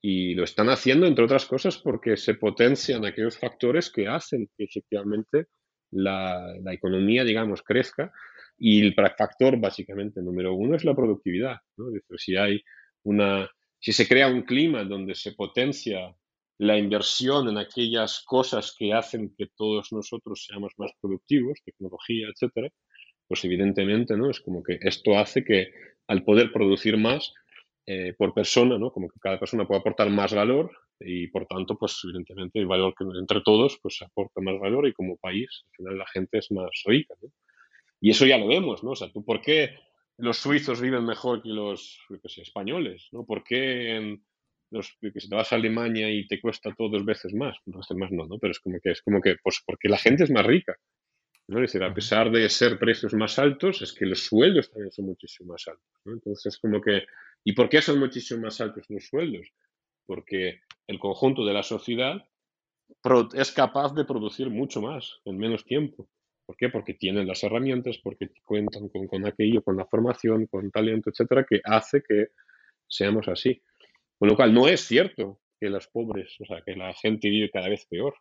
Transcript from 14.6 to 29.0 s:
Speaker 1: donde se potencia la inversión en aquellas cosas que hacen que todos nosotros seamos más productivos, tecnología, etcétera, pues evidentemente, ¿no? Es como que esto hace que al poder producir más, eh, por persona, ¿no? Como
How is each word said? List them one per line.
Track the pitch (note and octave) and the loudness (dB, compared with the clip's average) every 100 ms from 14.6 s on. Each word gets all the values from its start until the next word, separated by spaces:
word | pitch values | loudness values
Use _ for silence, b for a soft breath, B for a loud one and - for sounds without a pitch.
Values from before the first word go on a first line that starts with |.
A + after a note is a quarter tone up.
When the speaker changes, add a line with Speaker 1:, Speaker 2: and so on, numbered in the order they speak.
| D#3+ C3 | 2 0
Speaker 1:
donde | G2 G2 F#2+ | -4 -6 -8
se | F#2 G2+ | -8 -10
potencia | - G2 - C3 C#3 - F#2+ F2+ F2 _ _ _ _ | -8 -6 -2 -2 -2 -6 -6 -8 -16 _ _ _ _
la | G#2 G#2+ | 4 4
inversión | G2+ G#2 G2+ - B2+ C#3+ B2 | 2 0 0 -2 0 2 0
en | G#2 | -2
aquellas | G2+ - A#2+ A2+ A2 - - | -6 -4 -2 0 -2 -6 0
cosas | B2+ B2+ A#2 - - | 0 2 -2 -6 -6
que | G#2 | 0
hacen | A2 A2+ A#2 G#2 _ | 0 -2 -8 -10 _
que | G2 _ | -12 _
todos | G#2+ G#2+ G2 | -2 -2 -4
nosotros | A2 G2+ A#2 - G2 - | -10 -10 -12 -12 -14 -12
seamos | G2+ G2+ _ | -12 -12 _
más | G2 _ | -12 _
productivos, | G2+ F#2+ _ C#3+ B2 D3 - | -8 -8 _ 0 0 -6 -14
tecnología, | _ F#2+ F2 - A2+ G#2+ | _ -14 -14 -6 -6 -6
etcétera, | - C3 A#2 C3 _ _ b b b _ | -6 -6 -4 -8 _ _ b b b _
pues | F2+ F#2 | -4 -2
evidentemente, | F2 G2 G2 G2 A2 A#2 G#2+ | 0 0 2 0 0 0 0
¿no? | C3+ | 0
Es | B2 | -4
como | - F2+ | -8 -8
que | - F2 | -6 -2
esto | F#2+ - - G2+ | -2 0 4 4
hace | G#2+ C3+ | 4 0
que | B2+ G2+ F#2 B B B _ | 2 2 2 B B B _
al | G2+ | 0
poder | F2+ G#2+ A2+ | 6 6 6
producir | A2+ G2+ G2 A2 G#2+ | 4 2 4 2 2
más, | A2 C#3 - b b b b _ - | 2 0 -4 b b b b _ -10
eh, | F#2+ F2+ F2+ | -8 -6 0
por | G2 G#2+ | 0 2
persona, | G2+ - B2 A#2+ | 2 4 4 4
¿no? | A#2+ | -2
Como | F#2+ | -6